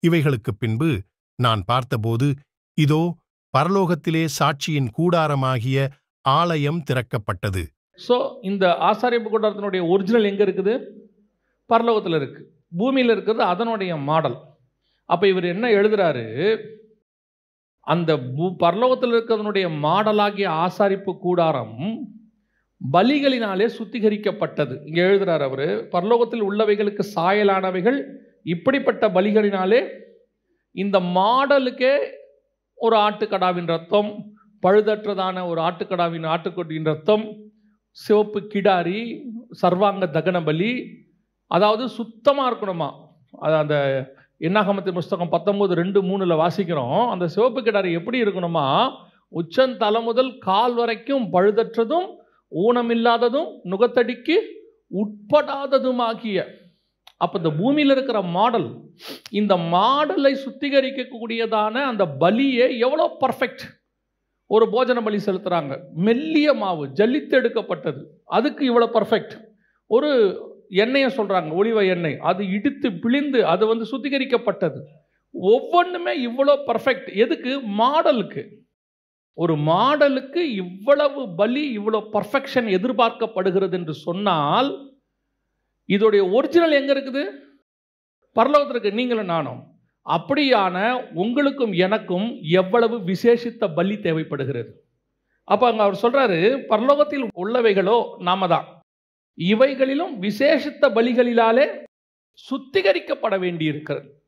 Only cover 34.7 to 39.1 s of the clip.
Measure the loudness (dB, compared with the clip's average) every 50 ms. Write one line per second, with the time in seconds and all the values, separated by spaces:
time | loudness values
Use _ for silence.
34.7 | 4 4 4 2 0 -2 -4 -6 -4 -4 -4 -4 -4 -4 -6 -4 -4 -2 -2 -2
35.7 | -2 -4 -8 -6 -2 -2 -2 -2 -2 -4 -4 -4 -4 -2 -4 -6 -6 -6 -8 -8
36.7 | -6 -4 -2 -2 -2 -2 2 2 2 2 2 -4 -12 -16 -20 -20 _ _ _ _
37.7 | _ _ _ _ _ -20 -2 2 2 2 2 2 -2 -8 -8 -4 -6 0 2 2
38.7 | 2 2 0 -2 -4 -4 -6 -8